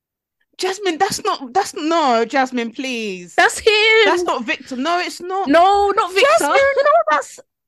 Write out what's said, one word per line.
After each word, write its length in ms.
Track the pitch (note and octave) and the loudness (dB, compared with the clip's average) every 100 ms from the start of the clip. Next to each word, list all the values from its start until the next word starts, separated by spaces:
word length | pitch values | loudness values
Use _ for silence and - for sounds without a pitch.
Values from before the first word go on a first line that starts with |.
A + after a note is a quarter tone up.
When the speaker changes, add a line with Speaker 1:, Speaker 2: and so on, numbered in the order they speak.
| _ _ _ _ _ - | _ _ _ _ _ -8
Speaker 1:
Jasmine, 400 | F#4 G4 F#4+ D#4 | -6 -4 -4 -2
that's 260 | G4+ - | -2 -2
not, 300 | G4+ E4+ B3+ | -4 -6 -4
that's, 200 | F4 G4+ F#4 | -4 -4 -6
no, 500 | D#4 E4+ C#4+ A3+ A3+ | -2 0 2 0 0
Jasmine, 460 | C#4+ B3+ B3+ A#3 | -2 -2 -4 -6
please. 640 | A3 C4 A#3 G#3+ F#3 F3 - | -8 -8 -6 -8 -10 -6 2
Speaker 2:
That's 240 | G4 - | 2 2
him. 140 | A4 G#4+ A4 A4 G4+ | 2 4 4 4 4
Speaker 1:
That's 180 | F4 | 2
not 200 | F4 D#4 | -2 -4
Victor. 320 | A3 D#4 - B3 | -4 -8 -8 -6
No, 240 | D4+ F4 | -4 -2
it's 220 | D#4+ - | -4 -10
not. 260 | F4 F#4+ E4+ | -8 -6 2
Speaker 2:
No, 440 | D#4+ F#4 G4+ G4+ G4 | 4 4 4 0 0
not 160 | F#4 | -2
Victor. 140 | F#4+ C#5 E5 | 2 2 2
Speaker 1:
Jasmine, 200 | C#4+ D#5 C#5 C5+ | 2 2 0 2
no, 140 | D5 E5 D#5 | 2 2 2
that's 280 | D5 - - - _ | -2 -4 -18 -20 _